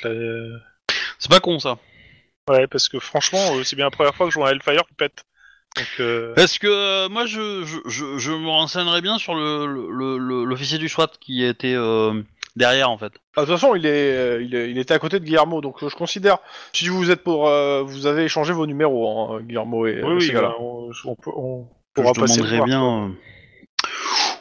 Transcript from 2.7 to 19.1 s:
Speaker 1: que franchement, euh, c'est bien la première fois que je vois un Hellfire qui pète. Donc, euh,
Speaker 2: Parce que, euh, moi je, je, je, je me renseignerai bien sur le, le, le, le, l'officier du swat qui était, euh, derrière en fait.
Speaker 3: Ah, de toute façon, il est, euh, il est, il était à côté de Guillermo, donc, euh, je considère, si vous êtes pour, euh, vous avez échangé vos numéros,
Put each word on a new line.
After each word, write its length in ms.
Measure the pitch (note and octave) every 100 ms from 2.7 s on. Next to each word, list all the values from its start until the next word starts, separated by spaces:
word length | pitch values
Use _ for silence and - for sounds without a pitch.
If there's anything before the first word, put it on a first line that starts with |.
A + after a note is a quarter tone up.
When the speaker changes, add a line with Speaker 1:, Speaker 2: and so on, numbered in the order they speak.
| - -
Speaker 1:
que 100 | C3
franchement, 400 | - D3 - F#3+ F#3+ C3
euh, 60 |
c'est 120 | B2+ C#3
bien 100 | C#3
la 40 |
première 240 | - D3
fois 120 | - F3
que 60 |
je 60 | D#3
vois 100 | C3+
un 40 |
Hellfire 320 | C3+ - D3+ F3
qui 80 |
pète. 300 | - C#3+ - _ _ _ _ _ -
Donc, 100 | A2 -
euh, 340 | A#2+ A#2 A#2 A#2
Speaker 2:
Parce 220 | F3+ -
que, 80 | G#3
euh, 400 | G3+ G3+ G3 F#3+
moi 160 | G#3+ A#3
je, 380 | G#3+ G#3+ G3+
je, 140 | D#3+ D#3+ B2
je, 320 | A2+ C#3+ C#3
je 120 | B2+
me 160 | D#3+ D#3+
renseignerai 520 | D#3 D#3+ F3+ F3 E3+
bien 180 | F#3 A3
sur 160 | -
le, 320 | D#3+ D3+ D3+ D3
le, 220 | C#3 F2+
le, 280 | A#2+ C3 C3
le, 260 | B2+ B2+
l'officier 340 | A#2+ C3 C3+ D#3
du 100 | D#3
swat 200 | - D#3+ -
qui 220 | - B2+
était, 300 | B2 A#2+ C3
euh, 480 | B2+ A2+ A2 A2 G#2+ G#2 _ - A2+
derrière 340 | B2 C3 C3
en 80 | A2
fait. 140 | G#2+ - _ -
Speaker 3:
Ah, 40 |
de 40 | C#3+
toute 80 |
façon, 200 | E3+ C4+
il 120 | G3 D#3
est, 260 | D3 C#3+ C3
euh, 260 | B2 A#2+
il 120 | B2
est, 160 | B2 A#2+
il 80 | B2
était 160 | B2+
à 40 | D#3
côté 200 | D#3 G3
de 40 |
Guillermo, 360 | D#3 D#3+ D#3 D#3+
donc, 200 | C#3+ -
euh, 60 | D3
je 80 | -
considère, 420 | E3+ G#3 G3 F#3 - - -
si 160 | - E3+
vous 220 | F#3 F3
êtes 140 | F3
pour, 240 | F3 D#3 D3
euh, 340 | D3 C#3+ C#3
vous 240 | C3+ C3+ C#3+
avez 180 | D3
échangé 280 | D#3+ D#3+ D3+
vos 140 | F3 D3+
numéros, 680 | C#3+ D#3 B2+ A2+